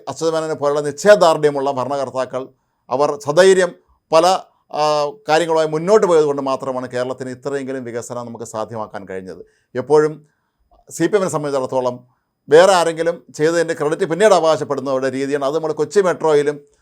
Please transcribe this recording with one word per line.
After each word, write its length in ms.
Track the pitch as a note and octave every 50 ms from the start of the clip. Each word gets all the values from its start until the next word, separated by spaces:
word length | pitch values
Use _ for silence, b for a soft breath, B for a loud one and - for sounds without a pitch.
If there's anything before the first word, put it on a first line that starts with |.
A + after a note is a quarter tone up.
| - -
അച്യുതമേനോനെ 440 | B2+ - D#3+ E3 D#3+ D#3+ D#3+ D#3 D#3 D3
പോലെയുള്ള 220 | D3 C#3+ C#3+ D3+ D3 D3
നിശ്ചയദാർഢ്യമുള്ള 840 | C#3 - - G#3 G#3 F#3+ F3+ D#3+ D#3+ D3+ D3 D3 C#3+ C#3 C3+ C#3 C#3 B2+
ഭരണകർത്താക്കൾ 600 | B2+ C#3 C#3+ C#3 C3+ B2+ B2 C3 B2+ B2+ - B2+ C3 - _ _ _ _ _ _ _ - A#2+
അവർ 160 | C3 D3 D3+ D3 C#3+ -
സധൈര്യം 480 | C#3+ D3 E3+ F#3+ F#3+ F#3+ F#3 F3+ F3 F3 - _ _ _ _ _ _ D#3
പല, 120 | D#3+ E3+ F3+ F#3+ - - _ _ _ _ _ - D3
ആ, 40 | D3+ D3+ D3+ D3 D3 D3 C#3+ - _ D3
കാര്യങ്ങളുമായി 400 | D3+ D#3+ E3+ E3 D#3+ D#3+ D#3 D#3 D3+
മുന്നോട്ട് 320 | D#3 E3+ F#3 G#3+ A3 G3+ F3+
പോയതുകൊണ്ട് 320 | E3+ D#3 D3+ D3 C#3 C#3 C#3 C3+
മാത്രമാണ് 380 | C3 B2+ C#3 C#3 B2+ B2+ B2+ B2 B2+
കേരളത്തിന് 360 | B2 B2 B2+ B2+ - C3 B2+ B2+
ഇത്രയെങ്കിലും 460 | B2+ B2+ C#3+ C#3 C#3 C3 B2+ C3+ C3+ B2 A#2
വികസനം 380 | A2+ A#2+ A2+ - B2 A#2+ A#2+ B2
നമുക്ക് 200 | A#2 A2 A#2 A2+
സാധ്യമാക്കാൻ 500 | - A2 A2 F#2+ A#2 A2 G#2+ G2+ - G2+ F#2+ F#2
കഴിഞ്ഞത്. 320 | F#2+ F#2+ F#2 F#2 E2 F2+ - - _ _ _ _ - -
എപ്പോഴും 320 | - - D3+ D3+ D3+ D3+ D#3 D3+ _ _ _ _ _ _ _ _ _ _ _ _ _ _ -
സി 100 | - E3 E3
പി 60 | F#3 G3+
എമ്മിനെ 140 | F#3+ E3 D3
സംബന്ധിച്ചിടത്തോളം 600 | D3+ D3 C#3+ C#3 C3+ C3 B2 C3+ C3 B2+ B2 B2 B2 - _ _ _ _ _ _ _ _ - C#3+
വേറെ 200 | D#3+ F3+ G3+ F#3+ F3
ആരെങ്കിലും 380 | E3 E3 E3 D#3+ E3 E3+ E3+ E3+ - - C3 -
ചെയ്തതിൻ്റെ 360 | D3+ D#3+ E3+ E3+ E3 D#3+ D#3+ -
ക്രെഡിറ്റ് 280 | D3 D3+ D#3+ D#3 F#3+ D3+
പിന്നീട് 240 | E3 E3+ G#3+ G#3+ G3 E3+
അവകാശപ്പെടുന്നവരുടെ 720 | D#3+ D#3+ D#3 C3 C#3+ - C#3+ C3+ B2+ C#3 C3+ C3 C3+ C3+ B2+ C3+
രീതിയാണ്. 280 | C#3 C3+ C#3+ C#3+ C#3 C3+
അത് 80 | D3+ D#3+
നമ്മൾ 140 | D#3 D#3 D#3 D#3
കൊച്ചി 200 | D3+ D3 - G#3 F#3+ F3+
മെട്രോയിലും 520 | D#3+ - D#3 D#3 D3+ D3 C#3+ D3 D3 C#3+ - _ _ _